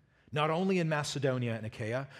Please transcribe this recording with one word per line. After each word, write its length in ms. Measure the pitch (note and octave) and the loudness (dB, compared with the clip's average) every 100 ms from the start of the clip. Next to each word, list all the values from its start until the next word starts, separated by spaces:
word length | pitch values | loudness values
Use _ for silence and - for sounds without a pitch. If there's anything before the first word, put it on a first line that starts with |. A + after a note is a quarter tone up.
| _ _ _ | _ _ _
not 200 | D3 D#3 | 0 2
only 300 | D#3+ F#3+ F#3+ | 2 2 2
in 80 | D#3+ | 2
Macedonia 640 | D3+ C#3+ D3 C3+ B2+ A#2+ | 0 0 0 2 2 0
and 100 | A2+ | -2
Achaia, 440 | G#2+ - A2 B2 C#3 | -6 -6 -4 -4 -6